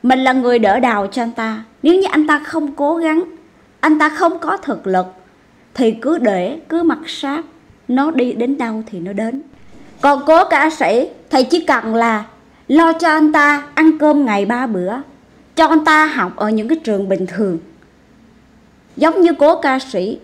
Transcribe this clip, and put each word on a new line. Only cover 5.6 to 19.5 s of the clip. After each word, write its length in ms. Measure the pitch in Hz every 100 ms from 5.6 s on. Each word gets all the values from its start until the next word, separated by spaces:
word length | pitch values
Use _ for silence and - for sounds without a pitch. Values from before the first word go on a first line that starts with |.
| _
thì 180 | - 233
cứ 260 | 214 254 330
để, 420 | 240 190 180 311 -
cứ 140 | 330
mặc 160 | 339 254 -
sát, 380 | - 277 285 320 _ _ - -
nó 240 | 254 294
đi 220 | 320 247
đến 240 | 214 247 277
đâu 260 | 233 220 220
thì 80 | 185
nó 140 | 175
đến. 280 | 202 220 262 - - - - - -
Còn 220 | 285 277 285
cố 200 | 320 392
ca 240 | 311 311
sĩ 380 | 311 196 226 294 - -
thì 140 | 302
chỉ 160 | 262 339 330
cần 300 | 254 220 226
là 300 | 233 220 214 - _ _ _
lo 260 | 277 330
cho 160 | 330 339
anh 220 | 311 302
ta 320 | 311 294 294 285
ăn 240 | - 311 311
cơm 280 | 302 294 262
ngày 200 | 202 196
ba 220 | 240 254
bữa, 260 | 196 180 240 277 - _ _ _ -
cho 120 | 349
anh 180 | 320 302
ta 200 | 311 311
học 300 | 269 185 -
ở 140 | 214
những 180 | 220 220
cái 100 | 320
trường 260 | 277 202 196
bình 160 | 190 185
thường, 320 | - 208 165 - - _ _ _ _ _ _ _ _ _ _ _ -
giống 240 | 311 330
như 120 | 339
cố 280 | 320 294